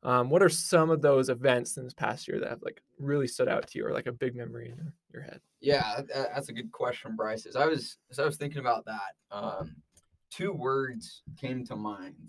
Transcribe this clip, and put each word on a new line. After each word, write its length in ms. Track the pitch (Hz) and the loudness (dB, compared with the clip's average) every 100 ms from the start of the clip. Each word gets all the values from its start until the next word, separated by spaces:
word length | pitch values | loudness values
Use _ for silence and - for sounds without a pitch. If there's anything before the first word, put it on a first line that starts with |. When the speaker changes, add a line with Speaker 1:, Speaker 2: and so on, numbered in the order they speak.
Speaker 1:
Um, 280 | 127 123 123 | 4 2 6
what 100 | 160 | 8
are 80 | 185 | 8
some 400 | - - 175 160 | 6 4 6 6
of 140 | 160 | 6
those 260 | 147 139 131 | 6 6 6
events 480 | 120 131 123 123 - | 2 4 4 2 -8
in 60 | |
this 100 | 127 | -10
past 340 | - - - - | -4 -4 -4 -4
year 120 | 104 | -4
that 100 | - | -4
have, 140 | - | -4
like, 180 | - - _ _ | -8 -10 _ _
really 300 | 139 143 135 | -2 0 0
stood 200 | - 127 | 0 2
out 200 | - - | 2 -2
to 100 | - | -4
you 80 | - | -2
or, 80 | |
like, 140 | - 123 | -2 -4
a 40 | |
big 240 | 120 131 120 | -4 -4 -4
memory 360 | 117 117 120 | -10 -10 -12
in 60 | 120 | -12
your, 160 | 160 - _ | -12 -14 _
your 80 | - | -16
head? 180 | 139 - _ _ | -14 -16 _ _
Speaker 2:
Yeah, 420 | 135 139 110 110 135 | 2 4 4 -4 -4
that, 180 | 135 131 | -4 -4
that's 160 | 135 139 | -4 -8
a 40 | |
good 180 | 113 110 | -10 -10
question, 440 | - 127 123 123 110 | -4 -4 -4 -8 -4
Bryce. 300 | 110 113 - | -4 -4 -6
As 100 | 127 | 2
I 120 | 151 | 2
was, 320 | 156 - - _ | 2 -4 -14 _
as 80 | 127 | -2
I 80 | 147 | -2
was 100 | 156 | 0
thinking 260 | 147 147 | -6 -4
about 220 | 127 113 113 | 0 0 0
that, 280 | 110 95 - _ | -10 -10 -14 _
um, 460 | 104 107 92 - - _ _ _ _ _ | -8 -6 -6 -8 -12 _ _ _ _ _
two 220 | - 185 | -6 -4
words 680 | 175 127 135 131 120 - - - - | -2 0 0 0 -6 -12 -18 -18 -10
came 260 | 131 127 120 | -6 -6 -6
to 100 | 107 | -8
mind 400 | 107 101 277 - | -8 -8 -12 -16